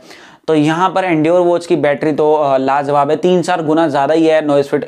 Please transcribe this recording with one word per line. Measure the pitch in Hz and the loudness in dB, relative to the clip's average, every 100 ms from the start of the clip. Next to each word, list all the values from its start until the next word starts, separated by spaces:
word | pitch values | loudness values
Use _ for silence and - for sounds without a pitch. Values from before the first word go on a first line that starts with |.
| - - - - - | -16 -20 -20 -10 -2
तो | 156 | 0
यहाँ | 147 160 185 | 0 0 0
पर | 175 | -2
एंड्योर | 185 156 156 180 | -2 0 2 2
वॉच | 175 170 170 | 2 0 -2
की | 165 | -2
बैटरी | 147 143 156 | 0 -2 -2
तो, | 147 151 | 0 0
अ, | 151 143 135 | 0 0 0
लाजवाब | 135 139 139 147 143 | 0 -2 0 0 0
है, | 156 | 0
तीन | 180 180 | 0 0
चार | 170 180 156 | 0 -2 0
गुना | 160 165 | 0 0
ज़्यादा | 139 139 | 0 0
ही | 160 160 | 2 2
है | 156 151 | 2 2
नॉइज | 143 143 | 0 0
फिट | 147 | -4